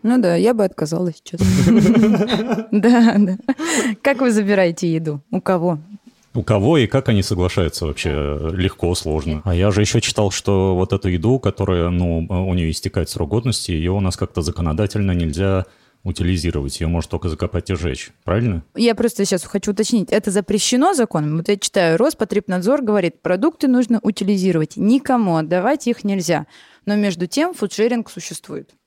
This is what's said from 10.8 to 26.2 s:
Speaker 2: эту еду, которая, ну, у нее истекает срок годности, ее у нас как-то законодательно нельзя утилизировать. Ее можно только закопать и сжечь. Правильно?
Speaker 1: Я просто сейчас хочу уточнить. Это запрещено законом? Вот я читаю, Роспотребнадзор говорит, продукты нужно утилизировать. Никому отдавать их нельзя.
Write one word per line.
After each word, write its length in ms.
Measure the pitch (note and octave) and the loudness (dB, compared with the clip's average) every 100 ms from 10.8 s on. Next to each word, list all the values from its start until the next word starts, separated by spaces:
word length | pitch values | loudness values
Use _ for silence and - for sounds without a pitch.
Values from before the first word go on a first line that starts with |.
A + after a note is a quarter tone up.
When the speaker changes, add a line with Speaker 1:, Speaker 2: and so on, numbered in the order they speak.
| F#2 | 0
Speaker 2:
эту 160 | G2 F#2+ | -2 -2
еду, 300 | F2 F#2 C3 | 0 0 0
которая, 500 | G#2 - F#2+ F2+ E2+ | 0 -2 -2 0 0
ну, 300 | F2 F2 E2 E2 | 0 0 -2 -2
у 240 | F#2 F#2+ | -4 -2
нее 160 | F2+ D#2+ | 0 -2
истекает 400 | D#2 F#2+ - D#2 | -4 -4 -4 -4
срок 200 | - D#2 | -4 -2
годности, 420 | G#2+ B2 A2 - | -2 -2 -4 -4
ее 240 | E2 E2+ G2 | -2 0 0
у 40 | |
нас 140 | F#2+ F2+ | -2 -2
как-то 240 | - - | -6 -4
законодательно 720 | D#2+ - E2+ A#2 G#2 G#2 G2 | -4 -2 -2 0 -2 0 0
нельзя 520 | F2+ E2 D2+ G2 F#2+ F2+ _ _ _ | 0 -2 0 0 0 -4 _ _ _
утилизировать. 760 | F#2+ F2 F2 F#2 D#2+ D2+ C#2 - | -8 -4 -2 0 -2 -2 -4 -4
Ее 100 | D#2+ | -2
можно 200 | E2+ - | -2 -4
только 200 | D#2+ F2+ | -6 -4
закопать 400 | D#2+ - F2 - | -4 -4 -4 -4
и 40 | F2+ | -4
сжечь. 360 | E2+ B1+ - _ | -4 -6 -12 _
Правильно? 380 | - F#2+ A#2+ F2 - - | -4 -2 0 -4 -6 0
Speaker 1:
Я 180 | A#3 | 0
просто 320 | A3 A3+ - G3+ | 2 -2 -2 -2
сейчас 180 | F#3 - | -2 -4
хочу 260 | G3+ - | -6 -4
уточнить. 380 | G3 A3 A#3 F3+ | -2 0 0 0
Это 180 | G#3 G#3 | -2 0
запрещено 600 | F#3+ G3 G#3 - B3 D#4+ | -2 -2 -2 0 2 2
законом? 440 | F4+ A3+ E3 D3+ D#3 | 2 0 0 -2 -2
Вот 120 | E3 | -2
я 80 | G3+ | -2
читаю, 400 | - - E3+ D#3+ | 0 0 2 4
Роспотребнадзор 840 | C4 - G#3+ G3+ G#3 F#3 F3+ C#4+ | 2 0 -2 -2 -2 -2 0 0
говорит, 380 | A#3 G#3 F3 - | 2 0 0 -4
продукты 460 | - F3+ C#4 - C#4 | -2 0 0 0 0
нужно 320 | B3 B3 A#3 | 2 2 0
утилизировать. 720 | G3+ G3+ F#3+ G3+ F#3 E3 D#3 - | 0 -2 0 2 2 2 -2 -2
Никому 600 | G3+ C4 C4+ B3+ G3+ E3 | 2 2 2 0 2 0
отдавать 500 | D#3 F3+ G3+ D4 - | 0 0 0 0 -2
их 160 | A#3 | -2
нельзя. 420 | G3+ G3 | -2 -2